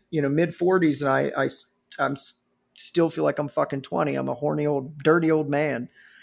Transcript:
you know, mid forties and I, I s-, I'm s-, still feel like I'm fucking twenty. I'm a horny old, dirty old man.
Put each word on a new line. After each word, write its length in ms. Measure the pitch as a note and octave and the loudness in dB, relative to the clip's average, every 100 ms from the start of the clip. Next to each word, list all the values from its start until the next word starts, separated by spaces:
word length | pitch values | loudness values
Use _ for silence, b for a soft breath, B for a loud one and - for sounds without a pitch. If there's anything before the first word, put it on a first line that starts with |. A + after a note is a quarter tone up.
| _ | _
you 120 | D#3+ | -2
know, 60 | C#3 | 0
mid 260 | D3 E3+ | 2 0
forties 480 | - F3 F#3 E3 C#3 | 0 2 4 4 2
and 80 | C#3+ | 2
I, 220 | C3+ C#3+ C#3 | 2 0 0
I 80 | C3+ | -2
s-, 260 | - - _ _ - | -4 -16 _ _ -4
I'm 140 | C#3 | -2
s-, 220 | C#3 - - _ _ _ - | -4 -10 -16 _ _ _ -8
still 340 | - - E3 | -4 2 0
feel 140 | D#3+ | 2
like 140 | D#3 C#3+ | -2 0
I'm 80 | D3 | -2
fucking 340 | - C#3+ C#3 | -2 -2 -2
twenty. 320 | C3+ - D3+ | -4 -2 -2
I'm 140 | C#3 C3+ | -2 -4
a 60 | |
horny 320 | C3 D3 D3+ D3 | -4 -2 0 0
old, 360 | C#3+ C3 D3+ | -2 -4 -2
dirty 300 | D3 E3+ D#3+ | 2 4 4
old 160 | D#3 D3 | 2 2
man. 400 | C#3+ D3+ B2 B2+ b b b | 0 0 -2 -8 b b b